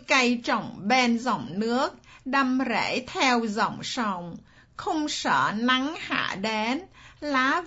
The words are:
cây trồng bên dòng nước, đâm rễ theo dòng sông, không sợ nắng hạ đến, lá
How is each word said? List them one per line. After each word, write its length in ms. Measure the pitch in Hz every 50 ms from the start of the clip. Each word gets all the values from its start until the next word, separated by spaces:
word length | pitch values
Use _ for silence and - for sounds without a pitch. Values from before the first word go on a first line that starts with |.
| - -
cây 340 | 302 262 247 240 247 240 -
trồng 360 | 302 254 214 165 - - - 175
bên 360 | 208 254 262 247 233 233 226
dòng 280 | 247 247 208 165 - - 160 196
nước, 340 | 220 233 240 254 294 392 - - - - - - -
đâm 340 | 262 262 277 269 254 254 262 262 254
rễ 360 | 220 175 - 95 165 254 247 -
theo 380 | - 381 302 262 247 240 226
dòng 380 | 214 202 220 202 165 - 139 -
sông, 540 | - - 262 226 208 190 175 175 170 175 - - - - - - _ _
không 340 | - - 415 349 311 302 302
sợ 420 | - - - - 156 131 135 160 208
nắng 400 | 214 233 254 254 254 269 294 339 381
hạ 360 | - - 311 - - - - 190
đến, 400 | 196 220 220 214 214 233 262 330 392 - - - - - - -
lá 420 | 294 294 277 254 254 269 302 359 339